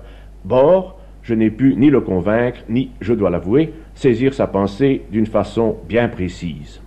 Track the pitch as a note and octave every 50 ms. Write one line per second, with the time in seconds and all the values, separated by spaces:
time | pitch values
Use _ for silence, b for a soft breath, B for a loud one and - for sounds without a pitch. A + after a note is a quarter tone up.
0 | B B B B B B B B - F#2+ A#2 B2+ C3+ D3+ F3+ F#3+ F#3 F#3 - b
1 | b b b b - - A#2 A2 A2 G#2+ G#2+ - C3 C3+ - - B2+ D3+ C#3 A#2
2 | - F#2+ F#2 F#2 E2+ G2+ G#2+ A#2 A#2+ B2 A#2+ - - - A2 B2 C3 - - -
3 | - G2 A#2+ A2 G2+ F2+ E2+ E2+ E2 F#2 G#2+ C#3 E3 D#3 B B B B B -
4 | - C3+ A#2 A2 B2+ C3+ C3+ - G#2+ F#2 - G2 G2+ G2 G2+ - C3+ C#3 C3+ -
5 | - - F#2+ A2 A2 G#2 - A2 G2 - - A#2+ A2+ A2 G#2 - - - G#2+ A#2
6 | A#2+ A2+ - - F#2 F2 - - - F2 D2 C#2+ - - - - -